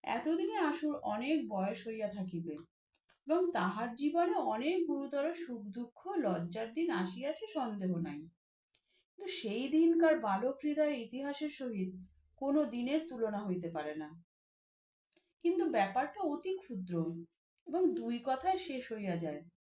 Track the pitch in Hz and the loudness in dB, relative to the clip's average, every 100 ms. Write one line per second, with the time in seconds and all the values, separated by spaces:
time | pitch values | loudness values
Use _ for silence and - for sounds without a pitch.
0 | - 233 302 339 392 427 311 339 302 285 | -2 -2 0 0 0 2 2 2 -2 -2
1 | 214 214 262 311 220 196 196 226 226 220 | -2 -2 0 0 0 0 0 -2 -6 -4
2 | 202 196 185 170 165 151 - _ _ _ | -4 -4 -6 -4 -6 -8 -12 _ _ _
3 | _ _ 277 339 359 208 185 196 233 240 | _ _ 0 2 4 2 0 0 -4 0
4 | 294 330 359 359 233 220 285 359 320 277 | 2 4 4 2 2 0 2 2 2 0
5 | 277 285 302 339 339 233 202 240 233 - | -2 0 0 -2 -6 -6 -6 -8 -10 -10
6 | 359 392 220 170 170 220 226 311 339 185 | -4 0 2 0 -2 -4 -4 -2 0 0
7 | 185 240 277 320 427 320 240 208 185 170 | -2 -2 -4 -4 -6 -4 -2 -2 -2 0
8 | 156 147 165 _ _ _ _ _ _ _ | -2 -6 -12 _ _ _ _ _ _ _
9 | _ - 403 - 214 220 269 311 330 330 | _ -10 -6 -4 -2 -2 2 6 8 8
10 | 330 311 220 196 247 277 302 294 302 269 | 8 6 4 2 2 0 0 2 2 2
11 | 214 247 277 277 302 - 254 208 185 185 | -4 -6 -4 -4 -6 -4 -4 -2 -4 -6
12 | 185 _ _ _ 277 294 269 240 247 311 | -16 _ _ _ 2 4 4 0 0 0
13 | 330 247 220 202 202 180 170 165 151 151 | 0 -2 0 0 -2 -2 -2 -4 -4 -6
14 | 156 170 _ _ _ _ _ _ _ _ | -8 -14 _ _ _ _ _ _ _ _
15 | _ _ _ _ 339 349 320 233 196 254 | _ _ _ _ 0 2 2 2 2 0
16 | 285 415 349 330 370 381 - 190 180 170 | -2 -2 -2 -2 -4 -6 -6 -8 -4 -2
17 | 170 - - _ _ _ - 320 359 - | -2 -4 -12 _ _ _ -4 2 2 2
18 | 233 240 262 262 359 370 - 262 - 214 | -2 -2 0 0 2 0 -2 -6 -6 -4
19 | 196 170 160 147 170 _ | -2 -2 -2 -6 -12 _